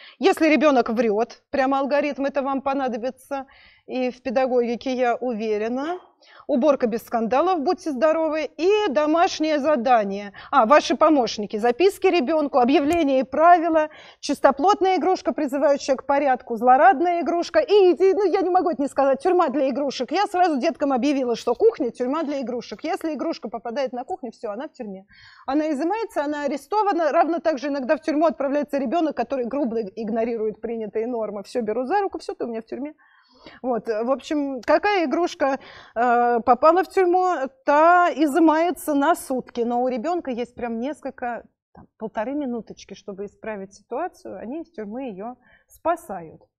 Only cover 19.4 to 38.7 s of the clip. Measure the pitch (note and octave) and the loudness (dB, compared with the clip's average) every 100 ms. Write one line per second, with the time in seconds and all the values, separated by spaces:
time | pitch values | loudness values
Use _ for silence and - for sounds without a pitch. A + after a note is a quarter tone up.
19.4 | D#4+ B3+ C4+ B3+ C#4+ - B3 E4+ G4+ F4+ | 2 0 -2 -2 -4 -6 -4 -2 -2 2
20.4 | F4+ C#4+ D4+ C4+ C#4+ C4 C4+ C#4 B3 A3+ | 2 2 -2 -2 -2 0 0 0 -2 -2
21.4 | - A#3+ A4 - B3+ - B3 D4+ C#4+ C#4 | -4 2 2 2 -2 -4 -4 -4 -4 -6
22.4 | A#3+ B3 - G#3 D#4 F#4 D#4+ C#4+ E4+ D4+ | -6 -8 -10 -10 -6 -6 -6 -6 -6 -6
23.4 | A3+ A3+ A#3+ A#3 C4 A#3+ C4 F4+ A#3 - | -10 -10 -8 -6 -6 -6 -10 -10 -10 -10
24.4 | A3 G3+ D4+ - A3+ F#3+ F#3+ - - - | -10 -10 -12 -12 -14 -14 -18 -20 -20 -14
25.4 | - C#4 D#4 C#4 E4 G#4+ A4 - C#4+ D4 | -4 -2 0 -2 -2 -4 -4 -4 -4 -4
26.4 | C#4+ D4 - G#4 G4+ E4+ D#4 D4 D#4 E4+ | -4 -6 -4 -2 0 0 2 2 2 0
27.4 | E4 D4 C#4+ C#4 B3 D#4 - D4+ E4 - | -2 -2 -4 -4 -2 -2 -2 0 0 0
28.4 | C#4 C#4+ D4 C#4+ B3+ E4+ D#4 - A#3 C4+ | -2 -2 -2 -4 -2 0 0 -2 -4 -4
29.4 | A#3+ C#4 A3 A3+ F#3+ - A3 A3+ A#3 A#3 | -4 -4 -2 -4 -6 -8 -6 -2 -2 -2
30.4 | A3 G#3+ A#3 A3+ G#3+ A3 A3 A#3+ G#3+ G3+ | -4 -6 -8 -8 -6 -4 -4 -4 -6 -8
31.4 | G3 B3+ G#3+ G#3+ B3+ G4 G4 E4 - F#4+ | -8 -4 -4 -4 -2 -2 -2 -6 -10 -8
32.4 | A#3+ A3+ - - C#4+ D#4 _ _ _ _ | -8 -8 -10 -10 -10 -14 _ _ _ _
33.4 | - - B3 A#3 A#3 G#3+ A#3 C4+ - D4+ | -20 -10 -4 -4 -4 -4 -2 -2 -2 -4
34.4 | C#4 C4 - D#4 G4+ G4+ D#4+ D#4+ F4 - | -4 -4 2 2 2 0 0 0 -2 -2
35.4 | C4+ C4+ - - - - B3 A#3+ A#3+ A#3+ | -2 -2 -8 -20 -10 -2 2 2 2 2
36.4 | A#3 A#3+ D#4 E4+ F#4 - F4+ F4+ F#4 E4 | 2 6 6 6 2 2 2 4 2 0
37.4 | C4+ - - D4 D#4+ F4+ F4 B3+ D4+ C#4 | -4 -4 2 6 6 6 4 2 2 4
38.4 | E4 D#4 E4+ | 4 4 2